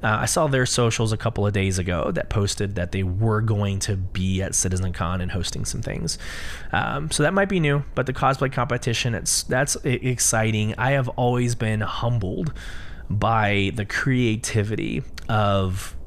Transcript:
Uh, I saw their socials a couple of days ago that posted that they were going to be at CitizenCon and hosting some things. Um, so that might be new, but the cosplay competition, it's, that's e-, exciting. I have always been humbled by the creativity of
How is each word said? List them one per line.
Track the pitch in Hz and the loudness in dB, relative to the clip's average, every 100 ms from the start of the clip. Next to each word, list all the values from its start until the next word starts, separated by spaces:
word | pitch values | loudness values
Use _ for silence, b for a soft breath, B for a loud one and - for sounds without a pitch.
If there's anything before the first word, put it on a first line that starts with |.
Uh, | 120 107 | 0 0
I | - | 2
saw | - 156 | 2 2
their | 135 123 | 2 2
socials | - 117 - 113 | 4 2 2 0
a | 110 | 0
couple | 117 - 104 | -2 0 2
of | |
days | 98 95 92 | 2 2 2
ago | 90 87 - | 0 0 0
that | 85 - | -2 -2
posted | - 101 - 101 90 | 0 0 0 -2 -2
that | 87 | -2
they | 98 | 0
were | 95 92 113 107 | 0 2 2 2
going | 110 107 101 98 | 2 2 2 0
to | - 98 | 0 -2
be | 92 - 92 92 | -2 0 0 0
at | 95 | 0
CitizenCon | - 92 90 92 87 85 92 | 0 0 0 0 -2 -2 0
and | 87 | -2
hosting | 92 85 - - | -2 -4 -2 -4
some | - | -4
things. | - - - - B B B B B | -4 -4 -4 -6 B B B B B
Um, | - 58 139 151 | -2 -2 -4 -4
so | - | 0
that | 147 | 2
might | 190 196 | 2 2
be | 196 | 2
new, | 151 143 139 - | 2 2 0 -2
but | 127 | -2
the | |
cosplay | 131 135 135 135 | 2 0 2 0
competition, | 135 120 120 - 117 127 110 | 0 -2 0 0 0 0 -2
it's, | - - | 0 -2
that's | - 127 143 - | 0 0 0 0
e-, | 147 | -2
exciting. | 123 127 123 - 113 110 107 107 - | 0 0 0 2 2 2 2 0 0
I | 127 | 0
have | 139 123 | 2 0
always | - 123 123 123 117 | 0 2 2 0 0
been | 113 107 | 0 0
humbled | 104 - 120 120 95 - 156 - B B B B B | -2 -2 0 0 0 -2 -4 -6 B B B B B
by | 101 98 113 104 101 98 | 0 2 4 4 2 2
the | 117 101 | -2 -2
creativity | - - 127 120 110 - 113 104 107 110 120 127 - - | -2 2 2 2 2 0 0 0 -2 -2 -4 -6 -10 -2
of | 110 101 98 95 92 - - | 2 4 2 2 -2 -6 -8